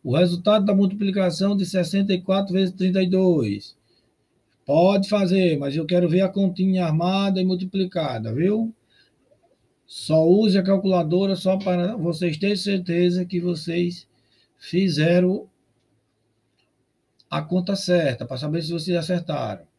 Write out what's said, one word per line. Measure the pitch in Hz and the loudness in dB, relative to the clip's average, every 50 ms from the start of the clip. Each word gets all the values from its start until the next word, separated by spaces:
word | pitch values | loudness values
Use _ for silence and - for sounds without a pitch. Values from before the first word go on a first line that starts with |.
| _ | _
O | 123 123 | 0 2
resultado | 160 180 175 175 175 - 208 214 214 196 | 4 4 2 2 0 2 2 4 4 4
da | 202 196 | 2 4
multiplicação | 196 202 185 196 - 202 196 190 202 190 180 165 - 190 202 202 | 4 2 2 0 -2 -2 -2 0 0 0 0 0 0 0 0 0
de | 196 190 | 0 -2
sessenta | 175 - 185 175 170 - 196 196 196 | -2 -2 -2 -2 0 0 0 0 0
e | 190 180 | -2 -2
quatro | - - 190 196 196 196 180 | 0 -2 -2 -2 0 -2 0
vezes | 190 190 180 185 | 0 0 0 -2
trinta | - 185 185 180 190 185 | -2 -2 0 2 2 2
e | |
dois. | 175 190 185 185 180 170 151 117 104 101 - - - _ _ _ _ _ _ _ _ _ _ _ _ _ _ _ _ _ _ _ | 2 2 4 4 4 4 2 0 -2 -4 -6 -8 -16 _ _ _ _ _ _ _ _ _ _ _ _ _ _ _ _ _ _ _
Pode | - 143 160 175 190 202 196 196 - | 0 2 4 4 4 4 2 0 0
fazer, | 208 202 196 175 185 196 185 170 156 | 0 0 2 2 2 2 2 2 0
mas | 139 139 139 139 | 0 -2 -4 -4
eu | 160 160 | -4 -2
quero | 156 180 180 175 | 0 2 2 2
ver | 160 165 185 | 2 2 2
a | 190 185 | 0 0
continha | 190 196 196 185 180 - 185 190 185 185 175 | 0 0 0 0 0 0 0 0 0 0 0
armada | 160 156 160 170 180 190 196 202 196 190 185 | 0 0 0 0 0 0 0 0 0 0 0
e | 185 | 0
multiplicada, | 185 185 175 185 185 - 190 190 180 - 175 156 139 123 113 110 110 | 0 -2 -2 -4 -6 -4 -4 -4 -2 -4 -4 -4 -4 -6 -6 -6 -6
viu? | 110 135 170 196 214 220 226 226 - _ _ _ _ _ _ _ _ _ _ _ _ _ _ _ _ _ _ _ _ _ _ | -2 0 0 0 0 0 -2 -4 -8 _ _ _ _ _ _ _ _ _ _ _ _ _ _ _ _ _ _ _ _ _ _
Só | _ - - - - 156 160 160 170 | _ -18 -14 -4 0 2 4 4 6
use | 185 208 220 208 185 196 | 4 4 4 4 2 2
a | 185 | 2
calculadora | 190 196 185 190 190 185 175 165 156 175 185 196 196 190 | 0 0 0 0 0 0 0 0 0 0 0 0 0 -2
só | - - 185 190 | -2 -2 -2 -2
para | 190 - 190 180 180 175 190 233 | 0 -2 -2 -2 0 -2 -4 -4
vocês | 226 160 170 165 160 180 170 151 | -4 -4 -4 -4 -2 -4 -4 -2
terem | - 196 202 208 | -2 -2 -2 -2
certeza | 196 - 202 196 190 180 175 170 175 180 180 175 185 180 | -2 -2 -2 -4 -4 -2 -2 0 2 2 2 2 0 -4
que | 180 185 175 | -2 -4 -4
vocês | 170 175 170 160 - 170 165 175 175 175 175 - - _ _ _ _ _ _ _ _ _ _ _ | -2 -2 -4 -4 -6 -4 -2 -2 -2 -2 -4 -8 -18 _ _ _ _ _ _ _ _ _ _ _
fizeram | - - - 180 196 185 147 147 151 170 175 180 180 180 190 - - - _ _ _ _ _ _ _ _ _ _ _ _ _ _ _ _ _ _ _ _ _ _ _ _ _ _ _ _ _ _ _ _ _ _ _ _ | -12 -2 0 0 2 2 2 2 2 4 4 4 4 2 0 -2 -6 -12 _ _ _ _ _ _ _ _ _ _ _ _ _ _ _ _ _ _ _ _ _ _ _ _ _ _ _ _ _ _ _ _ _ _ _ _
a | - 156 | -6 -6
conta | 156 - 180 185 180 202 196 | -4 -2 -2 -2 -2 -2 -4
certa, | 190 - 180 180 175 160 139 120 - - | -4 0 2 2 2 2 0 -2 -4 -8
para | 120 131 | -10 -8
saber | 120 151 147 156 170 | -8 -6 -4 -4 -4
se | 156 156 | -4 -4
vocês | 170 165 156 190 175 | -6 -6 -2 -2 -2
acertaram. | 170 160 - 180 175 175 - 151 135 117 110 98 92 - _ _ | -2 0 -2 -4 -4 -4 -4 -6 -4 -4 -6 -8 -10 -14 _ _